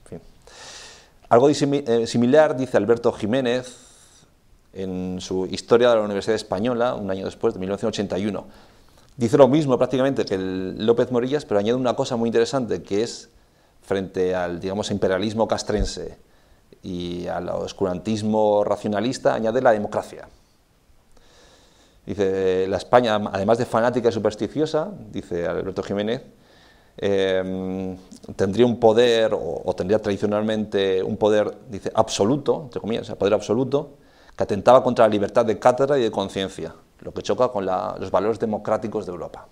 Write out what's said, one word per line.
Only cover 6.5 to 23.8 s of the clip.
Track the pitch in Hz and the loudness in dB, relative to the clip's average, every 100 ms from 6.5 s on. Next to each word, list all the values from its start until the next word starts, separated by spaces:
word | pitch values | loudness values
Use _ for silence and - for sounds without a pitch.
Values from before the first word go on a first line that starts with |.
| 95 113 120 120 | -4 -2 0 -2
un | 123 101 | -2 -4
año | 95 | -4
después, | 92 - 113 | -6 -2 -2
de | 95 | -2
mil | 92 | -4
novecientos | 101 113 104 | -2 -4 -4
ochenta | 101 90 | -4 -2
y | 104 | -4
uno. | 95 - - - _ _ _ _ - | -6 -10 -20 -20 _ _ _ _ -4
Dice | 120 143 | 0 6
lo | 135 | 8
mismo | 147 147 123 | 6 2 2
prácticamente | 123 135 131 123 98 | 2 2 0 0 -2
que | 98 | -2
el | 92 92 92 - 107 | -2 -4 -6 -2 2
López | 117 123 | 2 2
Morillas, | 123 127 147 143 | 0 0 -4 0
pero | 104 | 0
añade | 104 123 | 2 0
una | 127 113 | 0 0
cosa | 131 120 | -2 -2
muy | 117 | 0
interesante, | 113 117 139 113 92 | 2 2 0 -2 -6
que | 80 98 | -2 -2
es, | 117 - - _ _ _ _ _ | -2 -6 -18 _ _ _ _ _
frente | - 98 92 95 92 92 | -4 -4 -2 -2 0 0
al, | 90 87 | -4 -4
digamos, | 92 98 101 | -6 -6 -4
imperialismo | 101 95 92 107 107 107 | -2 0 0 -2 0 0
castrense | 104 - 107 90 - 82 - _ _ _ _ _ - | 0 -2 -2 -2 -4 -12 -14 _ _ _ _ _ -18
y | - 90 87 87 87 | -10 -8 -6 -8 -6
al | 87 87 | -6 -6
oscurantismo | 87 92 - 95 90 92 110 107 107 107 104 101 | -6 -8 -4 -4 -2 -4 -2 0 2 4 4 2
racionalista, | 101 107 101 113 135 143 | -2 -2 -2 -2 0 0
añade | 131 110 117 | 0 0 2
la | 127 | 4
democracia. | 107 104 107 - - - - _ _ _ _ _ _ _ - _ _ - _ _ _ _ _ - | 2 0 -6 -6 -14 -20 -20 _ _ _ _ _ _ _ -20 _ _ -20 _ _ _ _ _ -12
Dice, | 101 98 95 95 92 92 | -2 0 2 2 2 0
la | 95 | -2
España, | - 123 120 107 | 2 2 2 -2
además | 104 95 98 117 | -2 -2 0 0
de | 120 | 0
fanática | 117 | 0